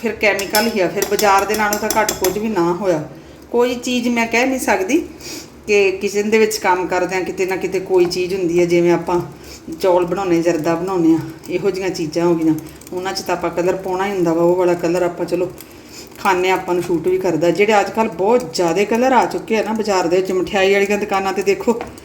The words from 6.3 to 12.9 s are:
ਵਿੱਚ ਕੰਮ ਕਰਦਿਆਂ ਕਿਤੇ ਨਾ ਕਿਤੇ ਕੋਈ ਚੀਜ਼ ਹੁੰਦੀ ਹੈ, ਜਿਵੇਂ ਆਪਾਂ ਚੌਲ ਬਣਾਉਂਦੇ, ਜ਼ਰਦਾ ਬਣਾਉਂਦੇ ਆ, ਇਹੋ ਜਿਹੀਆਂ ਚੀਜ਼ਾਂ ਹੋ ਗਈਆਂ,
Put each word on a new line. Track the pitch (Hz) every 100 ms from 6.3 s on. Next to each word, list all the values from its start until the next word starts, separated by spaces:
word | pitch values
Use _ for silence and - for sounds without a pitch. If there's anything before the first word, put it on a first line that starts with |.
| 220
ਵਿੱਚ | 214 -
ਕੰਮ | 196 185 170
ਕਰਦਿਆਂ | 180 175 190
ਕਿਤੇ | 180 175 185
ਨਾ | 185
ਕਿਤੇ | 180 185
ਕੋਈ | 185 185 175
ਚੀਜ਼ | 180 180
ਹੁੰਦੀ | 190 170 175
ਹੈ, | 170
ਜਿਵੇਂ | 175 175
ਆਪਾਂ | 170 170 175 - - - - -
ਚੌਲ | 160 190 175 175
ਬਣਾਉਂਦੇ, | 180 185 170
ਜ਼ਰਦਾ | 170 160 170 165
ਬਣਾਉਂਦੇ | 190 180 160
ਆ, | 160 135 - -
ਇਹੋ | 175 196
ਜਿਹੀਆਂ | 185 190
ਚੀਜ਼ਾਂ | 170 156 170 175
ਹੋ | 165
ਗਈਆਂ, | 160 151 - - -